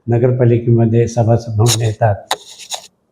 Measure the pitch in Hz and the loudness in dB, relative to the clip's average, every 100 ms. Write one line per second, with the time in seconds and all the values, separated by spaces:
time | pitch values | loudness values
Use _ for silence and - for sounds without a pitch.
0 | - 117 127 123 120 117 117 117 113 117 | -4 0 0 2 2 2 2 2 2 2
1 | 117 - 110 117 117 107 117 113 113 107 | 0 0 0 0 -2 -2 0 0 -4 -2
2 | 113 101 - - - - - - - _ | -2 -2 -8 -14 -14 -20 -16 -16 -16 _
3 | _ | _